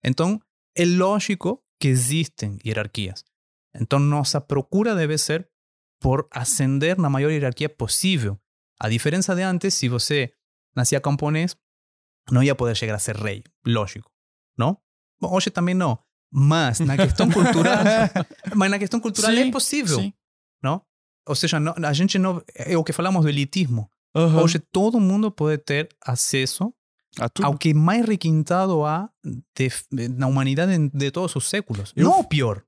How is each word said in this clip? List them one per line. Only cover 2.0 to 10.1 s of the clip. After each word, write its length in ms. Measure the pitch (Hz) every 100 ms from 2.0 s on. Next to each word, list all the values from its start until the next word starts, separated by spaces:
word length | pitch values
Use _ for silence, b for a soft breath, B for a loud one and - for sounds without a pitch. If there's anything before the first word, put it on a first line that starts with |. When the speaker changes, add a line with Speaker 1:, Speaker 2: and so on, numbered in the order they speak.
| 123 156 156 - 107 101 107
Speaker 1:
hierarquias. 580 | 110 104 - 98 98 _ _ _ _ _ -
Então, 240 | 117 139
nossa 420 | 143 147 135 147
procura 520 | - 139 - 190 226 196
deve 220 | 151 151
ser 300 | - 160 180 _ _ _ _ _
por 260 | 135 135 -
ascender 680 | 131 123 - 135 139 156 185
na 100 | 156
maior 200 | 135 147
hierarquia 380 | 151 135 123 147
possível. 680 | - 110 - 185 175 107 101 _ _ _ _
A 100 | 110
diferença 440 | 113 151 175 190 180
de 80 |
antes, 300 | 190 180 196
se 140 | - 123
você 460 | 120 -